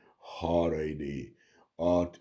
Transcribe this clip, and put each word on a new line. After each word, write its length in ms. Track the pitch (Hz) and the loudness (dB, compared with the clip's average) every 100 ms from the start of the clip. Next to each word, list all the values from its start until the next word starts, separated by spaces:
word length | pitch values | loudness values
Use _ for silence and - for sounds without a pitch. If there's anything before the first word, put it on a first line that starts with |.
| _ _ | _ _
Харейди, 1120 | - - 85 85 85 78 78 76 71 69 69 - _ _ _ - | -18 -6 0 2 2 0 -2 -4 -6 -8 -10 -16 _ _ _ -4
Ат 440 | 85 87 87 - | 2 2 2 -4